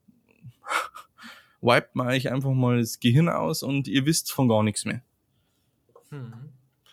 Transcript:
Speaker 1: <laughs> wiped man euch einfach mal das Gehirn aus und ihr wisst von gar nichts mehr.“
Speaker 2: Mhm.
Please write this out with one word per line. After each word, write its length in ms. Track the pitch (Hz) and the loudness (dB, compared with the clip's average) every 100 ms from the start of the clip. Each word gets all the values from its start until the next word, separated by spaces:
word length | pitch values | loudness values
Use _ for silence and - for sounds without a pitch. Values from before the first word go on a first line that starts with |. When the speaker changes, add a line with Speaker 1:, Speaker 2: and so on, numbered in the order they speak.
| _ _ _ _ - - | _ _ _ _ -20 -20
Speaker 1:
<laughs> 960 | - - - - - _ 233 - _ _ | -8 -6 -6 -12 -20 _ -20 -20 _ _
wiped 320 | 117 127 - | 2 2 2
man 140 | - 127 | -4 -2
euch 220 | 131 123 | -2 -2
einfach 220 | 127 135 | -4 -2
mal 280 | 131 123 120 | 0 2 2
das 200 | 117 - | 0 0
Gehirn 300 | 123 123 170 | 4 4 4
aus 320 | 151 160 160 | 2 -2 -4
und 260 | - 139 131 | -4 -4 -2
ihr 160 | 139 | 0
wisst 260 | 139 165 - | 0 -2 -2
von 160 | - 131 | 0 4
gar 160 | 110 | 4
nichts 220 | 107 101 | 2 0
mehr.“ 180 | - 113 - _ _ _ _ _ _ _ _ _ _ | -6 -8 -10 _ _ _ _ _ _ _ _ _ _
Speaker 2:
Mhm. 420 | 147 127 113 139 - _ _ _ | -16 -14 -16 -20 -20 _ _ _